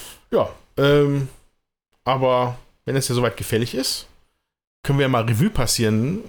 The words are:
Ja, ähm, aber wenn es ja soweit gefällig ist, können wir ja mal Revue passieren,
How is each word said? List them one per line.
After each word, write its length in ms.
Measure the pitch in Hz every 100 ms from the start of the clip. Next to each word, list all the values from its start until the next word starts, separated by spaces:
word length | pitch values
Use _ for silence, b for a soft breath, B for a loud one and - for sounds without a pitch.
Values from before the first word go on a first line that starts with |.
| B B _
Ja, 180 | 226 - - _ -
ähm, 520 | 143 147 143 143 135 - _ _ _ _ _ _
aber 540 | - 131 131 123 123 123 - _ -
wenn 100 | 131
es 120 | 127
ja 80 | 120
soweit 220 | 120 -
gefällig 360 | - 110 120
ist, 320 | 247 269 - - _ _ _ _ _ _ _
können 160 | - 139
wir 40 |
ja 60 | 135
mal 140 | 123
Revue 260 | 113 113 196
passieren, 720 | - 113 - 110 110 127 196